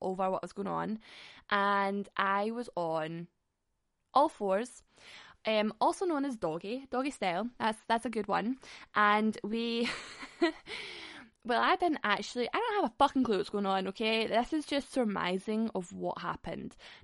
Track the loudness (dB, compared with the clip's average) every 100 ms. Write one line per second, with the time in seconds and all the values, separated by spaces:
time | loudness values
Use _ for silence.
0 | -4 0 0 0 -6 -6 -4 -4 -4 -6
1 | -10 -20 -20 -20 _ 0 2 2 2 -2
2 | -4 0 2 2 0 -4 -6 -4 -2 -2
3 | -2 -6 -10 _ _ _ _ _ _ _
4 | _ 4 4 2 0 0 0 -10 _ _
5 | -20 -20 -20 -8 0 2 2 2 0 2
6 | 0 0 -2 -2 -2 -2 -6 -8 -4 -2
7 | -2 -2 -2 0 -4 -2 -2 -2 _ -2
8 | 0 -4 0 0 0 -4 -8 -20 -4 4
9 | 6 6 4 0 -4 -2 0 0 -2 -4
10 | -12 -14 -16 0 0 0 -12 -12 -12 -14
11 | -14 -16 -20 _ 0 2 4 4 2 0
12 | 0 -2 -2 -4 -2 0 0 0 0 4
13 | 4 4 2 2 2 -2 0 0 0 -2
14 | 0 2 2 2 2 -2 0 -2 -2 0
15 | 0 2 0 -2 -2 -2 0 -2 -6 -6
16 | -6 -4 -6 -8 -8 -10 -10 -14 -20 -20